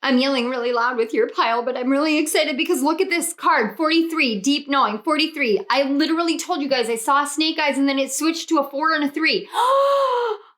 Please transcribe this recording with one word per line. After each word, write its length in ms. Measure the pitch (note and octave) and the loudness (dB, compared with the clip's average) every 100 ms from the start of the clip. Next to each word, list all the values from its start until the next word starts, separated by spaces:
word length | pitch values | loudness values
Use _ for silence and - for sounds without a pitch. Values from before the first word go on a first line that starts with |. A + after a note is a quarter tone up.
I'm 160 | C4 B3+ | 2 2
yelling 300 | C4 C4+ A#3+ | 2 0 -2
really 240 | B3+ A#3+ | -4 -2
loud 240 | A#3+ A#3+ B3+ | 0 -2 0
with 160 | A3+ | -2
your 160 | - A#3 | 0 -2
pile, 360 | - D#4 A#3 | 0 0 0
but 120 | A#3+ B3+ | -2 -4
I'm 140 | B3+ | 0
really 280 | C4+ D#4 D4+ | 0 2 0
excited 380 | D4+ F#4 D4+ C4+ | 0 0 0 -2
because 260 | D#4+ E4 | -2 0
look 180 | C#4 D#4+ | 0 0
at 100 | F#4+ | 0
this 220 | E4+ E4 | 0 -4
card, 440 | - F4 D#4 A3 - | -4 0 2 0 -2
forty-three, 640 | D#4 E4 E4 D#4+ C#4 G#3+ | 0 2 0 0 -2 0
deep 280 | F#3+ D4 D4 | 0 0 0
knowing, 320 | C#4 A#3 B3+ | 0 0 -2
forty-three. 680 | - D4+ D#4 D#4 C4 G3 - | -2 -2 -2 -2 0 0 0
I 120 | B3+ | 0
literally 560 | C#4 C#4 D4+ D#4+ E4+ D#4 | 2 2 0 0 0 -2
told 240 | - F4+ | -2 -4
you 60 | C#4+ | -2
guys 200 | B3+ A3+ | -2 0
I 80 | A3+ | -2
saw 280 | - C#4+ | 2 2
snake 340 | C#4+ - D#4 D#4 | 2 0 -2 0
eyes 180 | D4+ C4+ | 0 2
and 120 | C#4 | 2
then 100 | C4+ | 2
it 140 | C4+ | 0
switched 360 | - D4+ D#4+ - | 0 -2 -2 0
to 80 | D#4+ | 0
a 120 | C#4 | 0
four 220 | C#4 D#4 | 0 0
and 120 | D#4+ | 2
a 60 | C#4+ | 0
three. 380 | - D#4 C4+ - | 0 0 0 -2
<gasps> 840 | - B4 C#5 C#5 C#5 C5+ B4 A#4+ G#4+ - | -2 2 4 4 2 2 0 -2 -6 -10